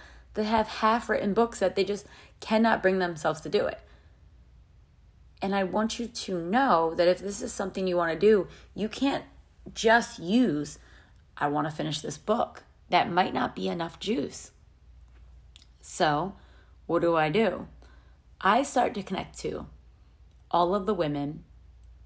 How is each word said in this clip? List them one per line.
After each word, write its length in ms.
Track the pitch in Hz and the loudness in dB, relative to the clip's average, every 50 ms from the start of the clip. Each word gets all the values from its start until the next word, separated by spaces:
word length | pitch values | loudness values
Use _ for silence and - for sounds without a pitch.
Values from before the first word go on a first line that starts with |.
| - - - - - - - | -20 -20 -20 -20 -20 -10 -6
that 100 | 208 214 | -4 -2
have 220 | 214 226 220 214 | 0 0 0 0
half-written 680 | - - - 226 220 226 233 - - 214 - - 208 190 | -2 -2 0 2 2 2 2 0 -2 -2 0 0 0 2
books 240 | 220 233 226 - | 2 2 0 0
that 180 | - 196 180 185 | 0 -2 0 2
they 80 | 196 190 | 0 0
just 220 | 190 202 196 - - - - - - - - | 0 -2 -6 -8 -14 -20 -20 -20 -20 -20 -12
cannot 440 | - - 226 220 226 226 214 - - | -4 0 2 4 4 4 2 2 2
bring 160 | 190 190 190 | 2 2 2
themselves 420 | 180 175 170 151 - 160 156 - | 0 -2 -2 -2 -2 -2 -2 -2
to 80 | - 156 | -4 -2
do 160 | 147 202 - | -2 0 0
it. 140 | - - - - - - - - - - _ - - - - - - - - - _ - - - - _ _ - - - - - - - - | -2 -6 -8 -14 -20 -20 -20 -20 -20 -20 _ -20 -20 -20 -20 -20 -20 -20 -20 -20 _ -20 -20 -20 -20 _ _ -20 -20 -20 -20 -20 -20 -10 -6
And 140 | 196 190 196 | -4 -2 0
I 80 | 196 190 | 0 0
want 340 | 180 180 208 220 220 - | 0 0 0 0 0 -2
you 100 | - 240 | -6 -8
to 320 | 214 - - - - 185 170 | -8 -8 -8 -6 -4 -4 -4
know 540 | 165 175 202 262 277 254 185 165 165 160 165 | -2 0 2 2 4 4 4 4 4 2 2
that 140 | 170 170 | 4 4
if 100 | 175 180 180 | 4 4 2
this 220 | 180 202 202 - | 0 -8 -8 -8
is 100 | 254 226 | -8 -6
something 360 | - - 202 190 - 196 185 | -6 -4 -6 -4 -4 -4 -2
you 100 | 185 175 | 0 0
wanna 180 | 175 170 165 160 | 0 0 0 0
do, 320 | 165 185 214 220 190 165 - - - - - - | 2 4 4 4 4 2 -2 -8 -20 -20 -14 -8
you 120 | - 202 | -8 -8
can't 380 | 220 - - 269 277 262 - - - - - - _ _ - - - - | -6 -4 -2 -2 -2 -2 -2 -6 -12 -20 -20 -20 _ _ -20 -20 -16 -6
just 460 | - - 226 220 240 - - - - | 0 4 6 6 6 4 0 -6 -8
use, 580 | 165 170 208 247 254 196 147 147 147 147 - - - - - - - - - - _ _ _ | -2 2 4 4 4 4 2 -2 -4 -6 -10 -16 -20 -20 -20 -20 -20 -20 -20 -20 _ _ _
"I 120 | - 147 | -4 -2
wanna 240 | 143 147 151 156 160 | -2 0 0 -2 -2
finish 300 | 156 - 147 156 147 - | -4 -4 -4 -4 -4 -6
this 180 | - 151 143 - | -6 -8 -10 -6
book." 440 | - - 214 240 - - - - - - _ _ - - | -2 0 0 0 0 -2 -6 -12 -20 -20 _ _ -4 0
That 200 | 175 175 - 226 | 2 2 2 2
might 220 | 170 180 190 - - | 2 2 2 2 0
not 220 | - - - - | -2 -2 -2 -4
be 120 | 190 185 | -4 -6
enough 300 | 190 185 170 165 165 - - | -4 -4 -4 -6 -8 -10 -8
juice. 520 | - 190 233 285 254 - - - - - - _ _ - - _ - - - - - - - - - - - - - - - - - - - _ | -4 -4 -2 -2 -4 -6 -8 -12 -16 -18 -20 _ _ -20 -20 _ -20 -20 -20 -20 -20 -20 -20 -20 -20 -20 -20 -20 -20 -20 -20 -20 -20 -20 -20 _
So 540 | - - - - 180 156 147 147 175 196 - - - - - - - - - - - | -16 -8 -2 0 2 2 2 0 -2 -4 -8 -14 -20 -20 -20 -20 -20 -20 -20 -14 -4
what 160 | - 160 170 | -2 0 2
do 140 | 165 170 165 | 2 2 4
I 140 | 160 156 156 | 2 2 2
do? 380 | 156 214 226 190 - - - - - - - - - - - - - _ _ _ - - | 2 2 2 0 0 -4 -8 -14 -18 -20 -20 -20 -20 -20 -20 -20 -20 _ _ _ -8 -2
I 200 | - 190 208 247 | 2 2 4 4
start 320 | 285 - - 269 233 - - | 2 0 0 0 0 0 -2
to 80 | 202 190 | -4 -6
connect 360 | - 190 - 160 - - - | -6 -6 -6 -6 -8 -10 -8
to 280 | - 151 - - - - - - - - - - - - - - - - - - - - | -8 -6 -6 -8 -10 -14 -18 -20 -20 -20 -20 -20 -20 -20 -20 -20 -20 -20 -20 -20 -6 0
all 240 | - 170 175 170 190 | 2 2 2 2 2
of 100 | 208 190 | 0 0
the 80 | 202 208 | 0 0
women 520 | 175 160 147 147 143 143 143 160 - - - - - - - - - - - - - - | 0 0 -2 -2 -4 -4 -6 -8 -10 -14 -20 -20 -20 -20 -20 -20 -20 -20 -20 -20 -20 -20